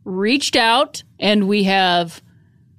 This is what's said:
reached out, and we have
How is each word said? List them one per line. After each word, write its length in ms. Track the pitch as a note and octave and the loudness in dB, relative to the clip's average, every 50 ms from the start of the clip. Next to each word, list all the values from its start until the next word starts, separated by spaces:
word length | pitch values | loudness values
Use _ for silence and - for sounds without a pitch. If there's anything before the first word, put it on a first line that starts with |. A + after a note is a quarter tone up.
| - | -14
reached 520 | G#3 F#3 F#3+ G3+ A3 B3 C#4 - - - | -10 -6 -4 0 0 0 0 -2 -2 -2
out, 480 | B3+ A3+ A3+ A#3 C4 D4+ D4+ - - - _ _ - | 0 2 2 2 2 0 -2 -4 -18 -20 _ _ -4
and 260 | - G3 G#3 G#3 G3 | 0 0 2 2 2
we 160 | F#3+ G#3 G#3+ G3 | 0 0 0 2
have 560 | F#3+ G3 G3 F#3+ F3+ F3 F3 F3 E3 - - _ _ _ _ _ _ _ _ _ _ _ | 2 2 2 2 2 0 0 -2 -4 -8 -20 _ _ _ _ _ _ _ _ _ _ _